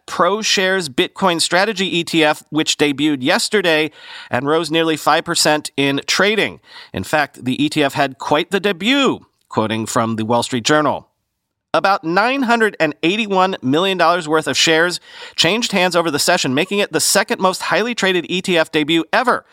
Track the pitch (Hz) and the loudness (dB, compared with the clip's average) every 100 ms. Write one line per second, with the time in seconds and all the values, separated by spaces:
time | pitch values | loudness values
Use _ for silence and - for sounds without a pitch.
0 | - - 175 208 208 - 190 190 160 123 | -14 0 0 0 -2 0 0 0 -2 -2
1 | 180 - 190 170 - 175 202 185 190 170 | -4 0 0 0 0 0 0 0 -2 -2
2 | 160 160 151 151 - 151 151 - 147 135 | -2 2 2 0 -4 -4 -2 0 0 0
3 | 151 143 127 202 - 214 180 156 156 - | -2 0 0 0 0 0 2 2 0 -6
4 | - - - 120 135 160 160 160 165 151 | -18 -18 -6 -4 0 0 0 0 0 0
5 | - 156 170 165 165 151 - - 139 139 | 2 0 0 0 2 0 -2 -2 0 -2
6 | - - 196 214 139 82 _ - - - | -2 0 2 2 -2 -6 _ -20 -12 -10
7 | 95 156 139 - 120 127 151 151 139 143 | -2 -2 -2 -4 -6 -2 -2 0 0 0
8 | 139 131 - 151 - 196 196 170 202 277 | -2 -2 -2 0 0 -2 -2 -2 0 2
9 | 254 113 - _ _ - 110 110 110 127 | 2 -2 -8 _ _ -4 -2 -2 -2 -2
10 | 113 110 110 120 - 127 110 151 143 90 | -2 -2 0 0 0 -4 0 2 2 -2
11 | - _ _ _ _ _ _ 156 196 196 | -8 _ _ _ _ _ _ 0 2 0
12 | 160 180 226 277 233 233 220 - 156 - | 0 0 0 0 0 2 0 0 -2 0
13 | 160 214 214 190 185 185 127 147 190 185 | -2 0 0 2 0 0 0 2 2 2
14 | 165 175 151 156 151 131 - 160 175 165 | 2 2 0 -2 0 0 2 4 2 -2
15 | - - - - 160 214 233 196 180 170 | -10 -18 -14 -2 0 0 -2 0 2 2
16 | 165 139 - 175 147 131 190 202 196 233 | 0 0 2 2 2 0 0 -2 -2 -2
17 | - 196 233 233 185 170 - 170 226 233 | 0 0 0 0 0 0 -2 0 0 -2
18 | 190 180 151 180 185 170 156 156 147 165 | 0 0 -2 -4 0 2 2 0 0 0
19 | 156 208 247 196 - | 0 0 0 -2 -4